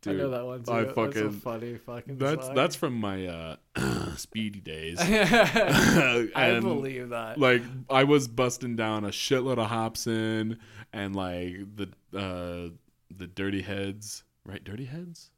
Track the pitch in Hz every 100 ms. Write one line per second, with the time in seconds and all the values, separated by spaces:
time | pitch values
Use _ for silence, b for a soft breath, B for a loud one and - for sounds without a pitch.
0 | 104 95 139 127 123 127 117 117 113 -
1 | 113 113 107 101 123 113 120 120 - 120
2 | 117 135 135 156 131 139 160 147 160 120
3 | 104 95 92 82 80 78 _ - 65 -
4 | - 67 - 110 107 101 85 78 80 87
5 | 170 220 185 233 180 233 185 127 117 117
6 | 135 120 113 - 123 117 113 - 135 127
7 | 123 117 113 117 131 123 120 131 - 131
8 | 139 147 123 113 127 - 123 117 110 107
9 | 104 98 - 135 127 123 107 117 113 113
10 | - 113 110 110 110 113 B B B 110
11 | 98 98 92 90 90 90 101 104 95 -
12 | _ 95 95 90 87 87 87 87 _ _
13 | _ 92 90 92 98 98 92 98 98 104
14 | 104 - _ _ - 98 - 104 131 151
15 | 175 165 -